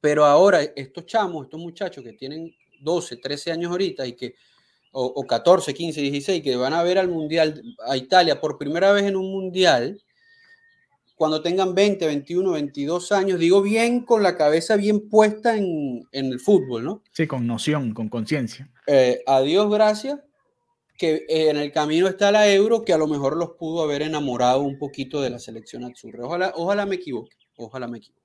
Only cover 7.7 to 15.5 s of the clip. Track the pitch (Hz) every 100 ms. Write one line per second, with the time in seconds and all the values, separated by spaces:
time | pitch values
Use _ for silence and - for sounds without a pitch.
7.7 | - 117 135 127 180 170 139 151 143 143
8.7 | 165 190 202 202 190 190 190 185 180 180
9.7 | 135 127 202 _ _ _ _ _ _ _
10.7 | _ _ _ _ _ 156 156 165 180 190
11.7 | 180 208 196 160 147 139 175 190 160 147
12.7 | 143 139 175 175 202 196 180 165 196 196
13.7 | 220 233 247 240 226 196 175 151 160 165
14.7 | 214 202 214 214 214 214 214 226